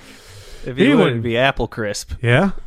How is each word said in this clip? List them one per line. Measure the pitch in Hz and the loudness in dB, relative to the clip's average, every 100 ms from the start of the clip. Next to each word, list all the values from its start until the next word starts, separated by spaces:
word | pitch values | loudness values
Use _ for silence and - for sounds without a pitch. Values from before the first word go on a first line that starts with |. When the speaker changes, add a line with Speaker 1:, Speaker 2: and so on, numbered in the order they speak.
| - - - - - - - | -20 -20 -20 -20 -20 -14 -8
Speaker 1:
If | 131 | 0
he | 233 | 4
Speaker 2:
He | |
Speaker 1:
would, | 269 | 4
Speaker 2:
would | 170 | 2
Speaker 1:
it'd | 117 | 0
be | 117 117 | -2 0
apple | 135 - 117 | 0 0 -4
crisp. | - 107 101 - - | -4 -6 -6 -10 -4
Speaker 2:
Yeah? | 117 127 196 - | 2 4 2 -2